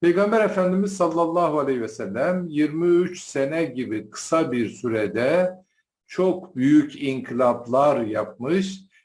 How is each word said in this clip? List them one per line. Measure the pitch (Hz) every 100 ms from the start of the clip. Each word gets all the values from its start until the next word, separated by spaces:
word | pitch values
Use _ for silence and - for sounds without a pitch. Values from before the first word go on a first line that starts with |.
Peygamber | 170 175 208 226
Efendimiz | 202 196 185 185 202 190
sallallahu | 170 160 165 175 165 151
aleyhi | 135 127
ve | 110
sellem | - 104 107 156 185 175
yirmi | 147 151 156 175
üç | 175 180 -
sene | - 139 139 160
gibi | 160 123 110 107 101
kısa | - - 160 139
bir | 123 107
sürede | - 120 110 104 107 127 170 185 185 _ _ _ _ _
çok | - 185 180 - 127
büyük | 131 151 147 -
inkılaplar | 139 131 127 123 123 120 117 127 147 127
yapmış, | 110 107 104 - 123 185 190 - - _